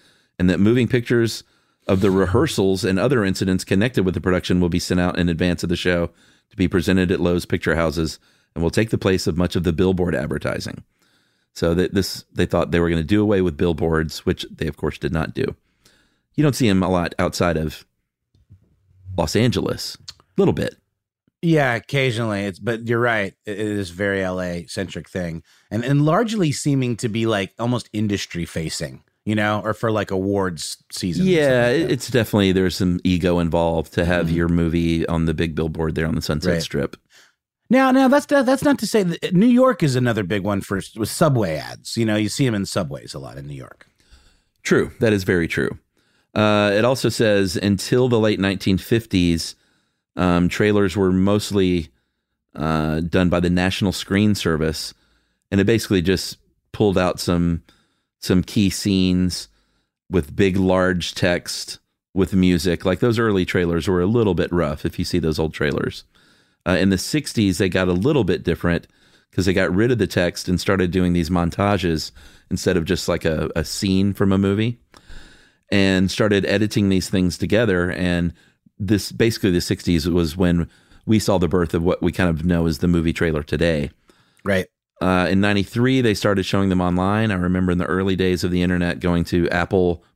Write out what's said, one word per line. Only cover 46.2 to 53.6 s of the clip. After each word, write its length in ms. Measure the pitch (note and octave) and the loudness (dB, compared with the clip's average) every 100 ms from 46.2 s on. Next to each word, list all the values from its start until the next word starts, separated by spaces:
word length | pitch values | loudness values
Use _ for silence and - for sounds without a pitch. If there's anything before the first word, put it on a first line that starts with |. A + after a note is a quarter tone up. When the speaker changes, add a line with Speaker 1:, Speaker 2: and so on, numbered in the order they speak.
| _ | _
Speaker 1:
Uh, 380 | - G#2+ G#2 G#2 | 0 2 4 2
it 100 | G2+ | 2
also 240 | A#2+ C3 A#2 | 2 2 -2
says, 480 | - A2 G2+ G2 E2+ | 0 2 2 0 -2
until 520 | G2+ G2 - B2+ C3 | 0 0 0 0 2
the 100 | A#2 | 2
late 180 | A2 F#2 | 2 0
nineteen 380 | G2 F#2+ G2+ F#2 | -2 -2 0 -2
fifties, 760 | - A2+ - F#2+ F2 E2+ - - _ _ _ _ _ - | 0 -2 0 2 2 0 -4 -12 _ _ _ _ _ -2
um, 320 | F2+ F2 F2 | 2 2 2
trailers 460 | - G#2+ G#2 G2+ F#2+ | 2 2 4 2 2
were 160 | F#2+ | 2
mostly, 760 | F#2 G2 G#2 - G2+ F#2 F2 D#2 _ _ _ _ _ _ | 4 2 2 0 0 2 0 -4 _ _ _ _ _ _
uh, 460 | - D#2 D#2+ D#2 D#2 | -6 -2 0 0 -2
done 300 | E2+ F#2 F2+ | 0 0 2
by 100 | F2 | 2
the 80 | F2 | 0
National 440 | F2+ | 0